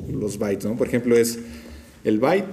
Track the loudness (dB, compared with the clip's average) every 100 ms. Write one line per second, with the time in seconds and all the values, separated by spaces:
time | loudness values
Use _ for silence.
0 | -8 -6 -4 -4 -2 -2 -4 -2 0 0
1 | 4 4 4 0 -10 -16 -16 -20 -20 -6
2 | 0 2 4 2 0